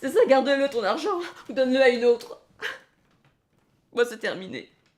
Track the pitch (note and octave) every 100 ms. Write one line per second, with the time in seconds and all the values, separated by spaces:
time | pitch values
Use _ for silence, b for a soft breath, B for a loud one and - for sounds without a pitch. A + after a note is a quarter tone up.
0 | C4+ F4+ A4 C#4 B3+ C#4 C#4 B3+ G3+ A#3
1 | D#4 F#4 F4 B B A#3+ C4 B3+ C4 A#3+
2 | A#3+ A#3 - - _ _ B B B _
3 | _ _ _ _ _ _ _ _ _ -
4 | A#3+ A3 G#3+ D#3+ F#3+ B2+ - _ _